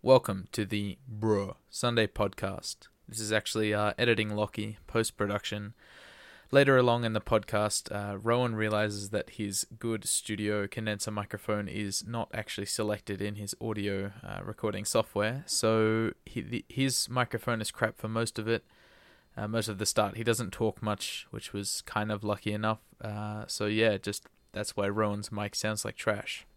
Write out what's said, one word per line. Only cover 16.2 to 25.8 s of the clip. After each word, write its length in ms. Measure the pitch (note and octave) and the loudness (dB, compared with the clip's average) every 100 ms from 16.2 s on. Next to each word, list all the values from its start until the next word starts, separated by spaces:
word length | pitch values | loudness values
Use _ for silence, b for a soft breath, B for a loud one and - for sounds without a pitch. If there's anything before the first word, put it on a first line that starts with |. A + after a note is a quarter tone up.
| - | -10
he, 140 | B2 | -8
the, 220 | - A#2 - | -4 -6 -6
his 400 | - C3+ B2 - | 0 2 2 0
microphone 520 | B2 B2 A#2 - A#2 | 0 0 -2 -2 -2
is 100 | G#2+ | -2
crap 260 | - A2 - | 0 -2 0
for 120 | A2 | -4
most 300 | A2+ A2+ - | -2 -2 -2
of 100 | A2 | 0
it, 160 | A#2 _ b b b b b b - | 0 _ b b b b b b -6
uh, 100 | G#2+ | -2
most 200 | A2+ G#2+ | 0 -2
of 100 | G2 | -2
the 80 | G#2 | 0
start. 300 | - G#2 A2 | 2 2 0
He 80 | |
doesn't 260 | G#2+ A2 G#2+ | 0 0 -2
talk 320 | - A2 - | 0 -2 0
much, 440 | G#2+ G#2 - - - | -2 -2 -4 -8 -10
which 220 | A2 - | -12 -8
was 280 | G2+ G2 - | -6 -4 -6
kind 280 | - G#2+ G#2+ | -2 -2 0
of 100 | G#2 | -2
lucky 280 | G#2 G#2 - | -2 -2 -2
enough. 280 | G#2 A2 A2 _ _ | -2 -2 -2 _ _
Uh, 440 | A2+ G#2 G#2+ G#2+ G#2 | -10 -6 -6 -8 -8
so 200 | - G#2 | -2 0
yeah, 300 | G#2+ A2+ G2 | 4 4 4
just, 300 | G2+ G2+ - _ _ | -2 -6 -10 _ _
that's 240 | G#2+ G#2+ - | -6 -6 -2
why 120 | G2+ | 0
Rowan's 420 | G#2 G#2+ G#2 G2+ | 2 0 0 -6
mic 220 | G#2 G#2 | -6 -4
sounds 300 | - G#2+ G#2+ | -2 -2 -2